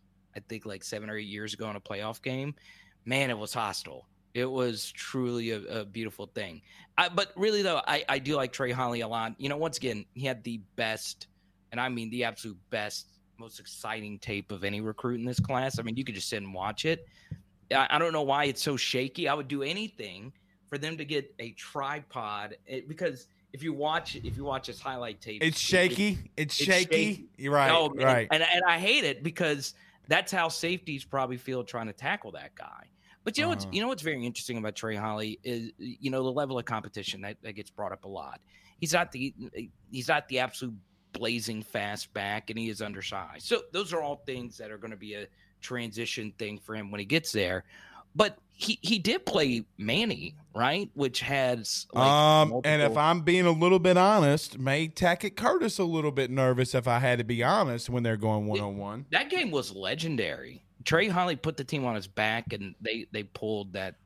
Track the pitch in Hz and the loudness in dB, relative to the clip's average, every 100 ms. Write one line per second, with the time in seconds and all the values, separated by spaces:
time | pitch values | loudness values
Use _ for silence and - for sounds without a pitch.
0 | _ _ _ 104 - 113 107 95 - 107 | _ _ _ -16 -12 -10 -10 -12 -8 -8
1 | 107 107 104 104 107 - 110 101 - 101 | -6 -8 -8 -8 -8 -6 -6 -8 -8 -6
2 | 107 117 135 131 139 147 - - _ _ | -6 -6 -6 -4 -6 -10 -16 -20 _ _
3 | 113 135 135 110 107 123 107 95 85 65 | -2 0 2 -2 -4 -4 -4 -4 -10 -14
4 | - _ _ 120 127 131 123 110 - - | -18 _ _ -4 -2 0 0 -2 -8 -10
5 | - 135 123 120 113 110 - 110 101 104 | -6 -2 -2 -2 -2 -4 -6 -8 -8 -8
6 | 110 - 101 113 98 80 - - - - | -8 -8 -12 -10 -10 -12 -20 -20 -4 0
7 | 175 175 196 - 208 208 190 156 - 147 | 2 2 -2 0 2 2 2 0 0 0
8 | - 139 131 147 131 - 127 123 123 120 | 0 -2 0 0 0 -2 -2 0 -2 -2
9 | 113 113 113 113 139 147 160 156 131 104 | -2 -2 -4 -4 -4 -2 -2 -2 -4 -4
10 | - 123 135 120 117 113 98 - 113 110 | -8 -6 -4 -4 -6 -10 -10 -4 -2 -2
11 | - - - _ _ _ _ 117 127 120 | -6 -12 -16 _ _ _ _ -4 -2 -4
12 | 113 120 117 104 113 92 _ 113 104 - | -6 -4 -4 -4 -10 -14 _ -4 -4 -8
13 | - _ _ - 117 - 101 - 110 110 | -14 _ _ -20 -20 -18 -18 -12 -8 -8
14 | 104 101 - 101 - 98 98 104 110 107 | -8 -10 -6 -6 -6 -6 -4 -2 -4 -4
15 | 120 120 120 123 - 127 135 131 113 117 | -4 -2 -2 -2 0 0 -2 -4 -4 -4
16 | 131 98 - 110 98 95 98 107 156 165 | -6 -6 -6 -6 -6 -6 -6 -2 -2 -2
17 | - _ - - - _ - 135 135 151 | -4 _ -16 -16 -16 _ -2 2 4 2
18 | 170 156 139 139 143 127 156 135 - 127 | 2 0 2 2 2 0 -2 -2 0 0
19 | 131 - 151 147 135 143 139 185 220 - | -2 -2 -2 -2 -2 -4 -2 -4 -6 -10
20 | 107 90 120 - _ _ _ 143 151 160 | -14 -12 -16 -18 _ _ _ -8 -6 -6
21 | 143 147 135 - 117 - - 147 139 151 | -4 -4 -4 -8 -14 -12 -10 -6 -6 -6
22 | 139 127 107 104 104 107 - 131 139 147 | -8 -8 -6 -6 -8 -12 -12 -10 -10 -4
23 | 170 131 - _ _ 135 160 139 151 165 | -4 -4 -12 _ _ -10 -6 -2 -2 -2
24 | - 139 113 127 139 131 127 - 139 127 | -4 -8 -8 -6 -4 -4 -6 -10 -8 -6
25 | 117 101 117 107 165 156 - 185 180 - | -8 -10 -10 0 0 2 4 6 6 4
26 | 208 185 - - 151 - 147 185 180 160 | 2 0 -4 -4 -2 0 4 4 6 4
27 | 208 196 - - 139 143 135 165 151 139 | 4 0 -8 -8 2 6 8 6 4 4
28 | 131 123 110 156 165 175 180 170 196 285 | 6 6 4 4 4 4 4 4 4 4
29 | 170 135 160 165 165 143 - - - _ | 2 0 -4 0 0 0 -4 -10 -20 _
30 | - 160 196 190 165 160 170 180 165 139 | 2 2 2 0 0 0 -2 -2 -4 -10
31 | - 139 131 123 - 127 120 120 110 101 | -4 -2 -2 -4 -4 -6 -4 -6 -6 -6
32 | 139 202 107 76 69 - - - - _ | -4 -4 -6 -14 -14 -16 -16 -18 -20 _
33 | _ _ - 220 330 339 190 190 233 254 | _ _ -6 -2 0 -2 -4 -4 -2 -4
34 | 156 139 120 117 - 117 107 101 110 104 | -4 -4 -6 -6 -6 -6 -6 -6 -6 -4
35 | 107 107 107 - 127 117 113 - 117 - | -4 -4 -6 -8 -6 -6 -8 -12 -14 -8
36 | 135 131 131 127 139 127 117 110 104 104 | -4 -2 0 -2 -2 -4 -4 -6 -6 -10
37 | 95 98 101 107 110 104 101 - 101 95 | -8 -8 -10 -12 -14 -14 -14 -10 -8 -8
38 | 98 95 69 - _ _ _ _ 160 175 | -12 -12 -12 -16 _ _ _ _ -2 0
39 | 175 127 135 - - - 117 _ _ 135 | 0 -4 -8 -8 -12 -12 -14 _ _ -6
40 | 123 151 - 127 127 - 127 104 - _ | 0 0 0 -2 -2 -4 -10 -10 -16 _
41 | _ - 117 120 110 110 107 113 101 107 | _ -6 -2 -2 -4 -6 -6 -4 -4 -4
42 | - 107 101 104 - 113 113 101 107 98 | -8 -6 -4 -4 -4 -6 -4 -4 -6 -8
43 | 95 98 87 73 - 233 - 175 185 165 | -8 -8 -8 -10 -2 -2 -2 -6 -2 -2
44 | 147 143 - 127 120 - 107 107 113 104 | -4 -6 -6 -8 -8 -12 -14 -12 -12 -12
45 | 107 104 98 _ _ _ - 123 117 104 | -12 -10 -12 _ _ _ -8 -6 -4 -4
46 | 117 - 107 - 107 104 - 110 101 104 | -4 -4 -8 -8 -8 -8 -8 -8 -6 -6
47 | 101 160 160 110 90 92 - - - - | 0 0 2 2 2 0 -4 -14 -20 -20
48 | - - 208 - _ - - 226 165 220 | -2 2 2 0 _ -8 -4 -2 0 2
49 | 190 359 - 196 143 117 107 - 104 147 | 2 0 2 2 4 2 -4 -6 0 0
50 | 226 76 82 - - 107 123 170 202 - | 0 -2 -8 -14 -10 0 2 2 -2 -2
51 | 139 - 135 139 127 123 107 - - - | -2 0 -2 2 2 0 -2 -6 -2 4
52 | 135 147 151 156 151 123 147 151 143 113 | 6 8 10 10 8 4 4 6 6 6
53 | 156 175 156 180 175 160 175 185 180 180 | 6 6 6 6 6 6 6 8 8 8
54 | 190 214 147 151 - 143 131 147 160 - | 8 8 8 6 2 -4 0 2 0 2
55 | 180 170 208 196 240 359 240 - 175 160 | 4 4 0 0 4 4 2 2 0 2
56 | 151 139 120 131 131 123 127 131 120 120 | 2 2 2 4 4 4 4 2 4 4
57 | 131 120 113 117 123 202 156 117 120 123 | 4 2 2 2 4 4 4 0 -2 0
58 | 117 110 110 107 104 107 104 98 101 110 | 2 2 2 2 0 -2 -2 -6 -8 -10
59 | 139 175 277 370 262 143 107 98 95 151 | -2 0 2 0 0 0 -2 -4 -4 -2
60 | 165 135 87 67 65 - _ - - 165 | -2 -2 -2 -4 -10 -18 _ -10 2 4
61 | 214 175 180 151 160 151 131 147 127 107 | 4 2 0 0 -2 -4 -4 -2 0 -2
62 | 95 - 107 113 - 104 98 - 110 113 | -4 0 0 0 -4 -8 -8 -8 -6 -6
63 | - 110 101 - 110 107 101 95 95 - | -6 -8 -8 -6 -4 -2 -4 -6 -6 -8